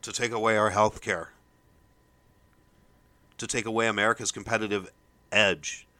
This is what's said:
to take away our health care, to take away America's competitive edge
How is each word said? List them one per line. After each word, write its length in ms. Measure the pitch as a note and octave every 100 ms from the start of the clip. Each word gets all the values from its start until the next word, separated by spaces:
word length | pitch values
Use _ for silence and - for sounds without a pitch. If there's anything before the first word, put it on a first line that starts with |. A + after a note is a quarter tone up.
to 100 | -
take 220 | G#2+ A#2+
away 240 | A2+ A2 G#2+
our 140 | G#2+
health 320 | G2 G#2+ -
care, 320 | - F2+ E2 _ _ _ _ _ _ _ _ _ _ _ _ _ _ _ _ _ _ _ _ -
to 100 | C3
take 200 | C3 A2
away 200 | A2 A2+
America's 460 | G#2 G#2+ A#2 G#2
competitive 580 | - G2+ A2+ A2 G2+ F2+ _ _ _ _
edge 560 | G#2 G2+ - - - -